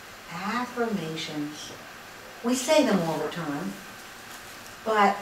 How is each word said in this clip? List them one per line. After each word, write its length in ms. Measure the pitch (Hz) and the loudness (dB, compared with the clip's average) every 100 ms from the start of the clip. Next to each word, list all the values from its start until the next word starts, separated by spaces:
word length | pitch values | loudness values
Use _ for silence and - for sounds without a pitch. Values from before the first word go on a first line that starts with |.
| - - - | -16 -16 -10
Affirmations, 1400 | 170 196 233 247 240 233 196 160 160 160 151 147 147 - - - - - - - - | -6 -2 0 0 0 0 0 -2 -4 -4 -4 -4 -6 -12 -12 -14 -16 -16 -16 -16 -4
we 100 | 233 | 0
say 320 | 254 - 302 226 | 2 6 8 8
them 160 | 196 | 6
all 160 | 165 147 | 4 0
the 120 | - | -2
time, 440 | 170 151 143 190 - - - - - - - - - - - 220 | -2 -4 -2 -4 -8 -12 -14 -14 -16 -14 -14 -14 -14 -14 -6 2
but, 320 | 214 202 - | 6 6 6